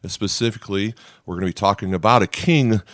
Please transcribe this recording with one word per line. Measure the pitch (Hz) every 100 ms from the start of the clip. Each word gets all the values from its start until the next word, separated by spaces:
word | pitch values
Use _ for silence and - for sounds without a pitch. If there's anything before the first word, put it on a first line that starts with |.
| 95
specifically, | - 101 - 117 110 - 98 104 117 - - -
we're |
gonna | 87 92
be |
talking | 82 101 98 95
about | 92 101 120
a | 92
king | - - 160 123 110 -